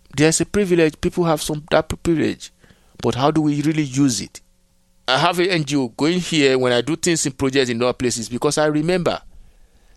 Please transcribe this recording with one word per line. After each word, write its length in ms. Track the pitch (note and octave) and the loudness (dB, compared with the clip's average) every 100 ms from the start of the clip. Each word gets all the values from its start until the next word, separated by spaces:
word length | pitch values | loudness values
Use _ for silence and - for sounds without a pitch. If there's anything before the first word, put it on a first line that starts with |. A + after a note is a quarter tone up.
| _ B2+ | _ 2
There's 240 | D3+ D#3+ | 2 2
a 60 | E3 | 0
privilege. 520 | G3+ G3 F3 D#3+ - | 0 2 2 2 0
People 220 | F3 F3+ | -4 -2
have 180 | E3+ D3+ | 0 0
some, 200 | - D3+ D3+ | -2 -8 -2
that 200 | D3+ - E3 | 0 0 -4
privilege. 500 | - D#3+ A2+ - - _ - _ _ - | -2 0 -2 -4 -10 _ -20 _ _ -8
But 140 | A#2+ A#2 | -4 0
how 140 | C#3+ | 2
do 120 | D#3 | 2
we 180 | D3+ D3 | 0 0
really 220 | D3 D#3 | 0 0
use 400 | D3 B2+ C#3+ G#2 | -2 2 2 0
it? 180 | G2 - _ _ _ _ _ _ - | -6 -14 _ _ _ _ _ _ -2
I 100 | C3 | 0
have 200 | E3+ F3+ | 2 0
an 80 | F3 | 0
N 140 | F3 | 0
G 120 | C#3 C#3+ | -2 -2
O 100 | B2 | -2
going 300 | - D3 F3+ | -2 0 0
here 400 | E3+ D#3+ C#3 C3 | 0 2 4 4
when 140 | B2+ | 2
I 80 | A#2+ | 0
do 160 | A#2+ E3 | 0 -2
things 300 | F3+ D#3+ D3 | -2 -2 -2
in 60 | |
projects 380 | - C3+ C3+ B2 | -4 -2 0 0
in 100 | A#2 | 0
other 120 | B2 | -2
places 360 | A#2+ B2+ A2+ G#2+ | 0 -2 -4 -6
because 300 | A#2+ D3 D3+ | -4 -2 0
I 80 | D3+ | 0
remember 540 | D3+ D#3 F3+ D3+ F2+ - - - - _ _ _ | 0 0 -2 -2 -4 -8 -20 -20 -20 _ _ _